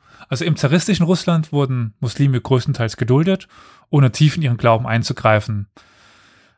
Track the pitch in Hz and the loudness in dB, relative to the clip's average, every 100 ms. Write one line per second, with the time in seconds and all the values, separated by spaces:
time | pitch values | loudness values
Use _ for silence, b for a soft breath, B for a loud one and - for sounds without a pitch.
0 | B B B 123 170 147 135 147 - 190 | B B B -6 -2 0 2 0 2 0
1 | 165 185 - 165 156 143 135 127 113 - | 2 0 0 -2 0 -2 0 -2 -4 -6
2 | 120 - 143 123 - 127 131 127 113 - | -8 0 0 0 0 0 0 -4 -4 -4
3 | 117 131 165 190 - B B B B 147 | 0 2 2 -2 -6 B B B B 2
4 | 127 - 151 175 143 113 120 113 123 113 | 2 4 0 2 -4 0 2 2 0 -4
5 | 107 120 113 107 107 101 101 _ b b | -4 -2 2 2 0 -8 -10 _ b b
6 | b b b b b | b b b b b